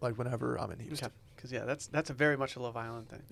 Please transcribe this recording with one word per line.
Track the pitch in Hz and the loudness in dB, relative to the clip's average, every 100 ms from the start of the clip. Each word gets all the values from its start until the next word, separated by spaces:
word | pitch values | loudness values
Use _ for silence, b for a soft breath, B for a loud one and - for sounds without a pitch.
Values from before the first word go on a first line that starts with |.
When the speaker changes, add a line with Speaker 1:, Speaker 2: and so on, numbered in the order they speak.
Speaker 1:
like, | 123 113 | -2 0
whenever | 120 120 123 123 | 0 2 2 0
I'm | 107 | -2
in | 117 | -4
Houston. | 117 151 123 | -6 -4 -4
Speaker 2:
Okay. | - - - | -6 -20 -16
'Cause, | 123 | -6
yeah, | - | -4
that's, | 120 147 - | 0 -2 0
that's | 151 156 | 0 0
a | |
very | 127 151 139 | 6 6 6
much | 135 - | 2 0
a | |
Love | 120 117 | -4 -2
Island | 113 117 113 | -4 -6 -10
thing. | 120 - | -14 -8